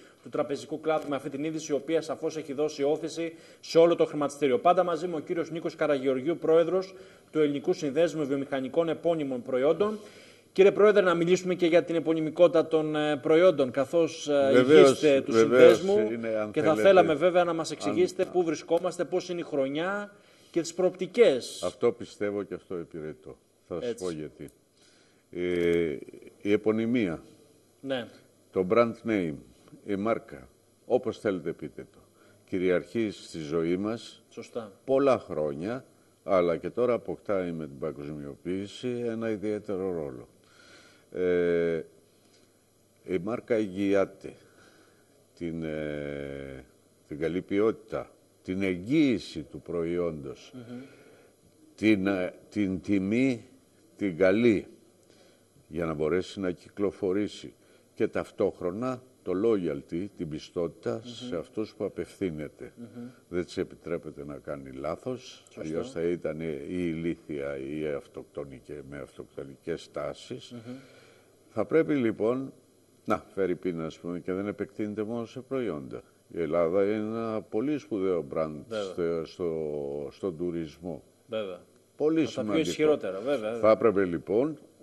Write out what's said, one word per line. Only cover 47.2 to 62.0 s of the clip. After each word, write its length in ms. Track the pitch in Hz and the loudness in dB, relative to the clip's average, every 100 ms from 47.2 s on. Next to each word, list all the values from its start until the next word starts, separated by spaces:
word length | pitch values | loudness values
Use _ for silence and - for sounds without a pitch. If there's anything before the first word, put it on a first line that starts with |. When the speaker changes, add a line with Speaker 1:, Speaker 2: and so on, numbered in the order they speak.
| 160 95 | -4 -4
Speaker 2:
ποιότητα, 680 | - 98 110 - - 71 62 _ _ _ | -2 0 0 0 -6 -10 -10 _ _ _
την 180 | - 92 | -8 -4
εγγύηση 800 | 95 90 98 160 139 104 - 82 | -2 -4 0 2 2 0 -4 -12
του 180 | 71 73 | -12 -14
προϊόντος, 880 | - 85 82 87 87 78 69 - - | -8 -4 -2 -2 -4 -6 -10 -14 -18
Speaker 1:
Μμμ. 260 | 127 117 123 139 - - - - _ _ _ - - | -18 -16 -16 -16 -20 -20 -20 -20 _ _ _ -20 0
Speaker 2:
την, 320 | 107 101 95 | 4 4 2
ε, 260 | 95 90 - - | 0 -2 -6 -8
την 320 | 104 95 92 | -2 -2 -2
τιμή, 640 | 101 101 95 117 135 117 - _ _ _ _ - | 0 0 2 2 0 -2 -8 _ _ _ _ -6
την 200 | 101 78 | -4 2
καλή, 500 | 92 104 120 98 - - _ _ _ - - _ _ _ - | 4 6 6 4 0 -14 _ _ _ -20 -20 _ _ _ -12
για 180 | 78 82 | -6 -4
να 80 | |
μπορέσει 460 | 76 78 90 90 101 | -2 0 0 -2 -6
να 120 | 92 | -6
κυκλοφορήσει 1040 | 85 - - 101 - 98 98 101 - 62 - _ _ _ | -6 -10 -4 -4 -2 -2 0 -2 -6 -18 -20 _ _ _
και 140 | - 107 | -4 -2
ταυτόχρονα 920 | 98 85 - 98 - 90 101 127 127 - _ 90 | -2 -6 -2 -2 -2 -6 -4 -6 -6 -12 _ -6
το 60 | 92 113 | 0 2
loyalty, 600 | 104 82 71 - 85 101 - | 2 0 -4 -6 -8 -8 -8
την 120 | 82 | -8
πιστότητα 640 | 71 - 90 85 - 120 | -10 -8 -4 -4 -4 -8
Speaker 1:
Μμμ. 180 | 117 120 117 123 | -8 -10 -14 -10
Speaker 2:
σε 60 | 85 | -8
αυτούς 380 | - - 107 | -8 -8 -8
που 100 | - 98 | -6 -8
απευθύνεται. 880 | - | -6